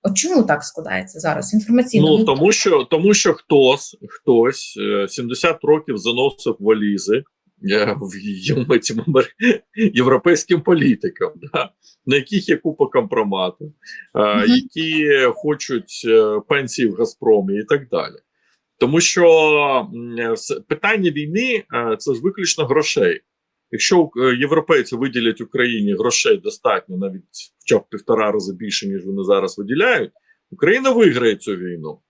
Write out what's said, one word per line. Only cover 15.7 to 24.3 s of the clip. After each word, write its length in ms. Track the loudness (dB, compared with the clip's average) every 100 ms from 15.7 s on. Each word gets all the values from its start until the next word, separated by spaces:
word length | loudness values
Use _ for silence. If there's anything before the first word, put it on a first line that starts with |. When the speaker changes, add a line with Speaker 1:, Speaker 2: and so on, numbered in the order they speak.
| -8 -8 -8 4
Speaker 2:
е, 340 | 4 4 -2 -2
пенсії 400 | -2 -2 -2 -2
в 60 |
Газпромі 600 | 0 -4 -2 2 4 2 -4
і 60 | -2
так 200 | -2 -2
далі. 280 | -6 -6 -12 _ _ _ _ _ _
Тому 200 | 0 2
що, 260 | 0 4 6 6 6 2 2 0 -2
м, 420 | -12 -10 -6 -4 -4
с-, 240 | -4 -8 -6
питання 420 | -4 0 0 0
війни, 540 | -2 -4 -2 -2 -4 -4
е, 220 | -4 -2 -4
це 160 | -4
ж 60 | -2
виключно 440 | -4 -4 -6 -4
грошей. 560 | 0 0 0 0 0 -2 _ _ _ _ _
Якщо, 400 | -6 2 2 2 0
е, 140 | 0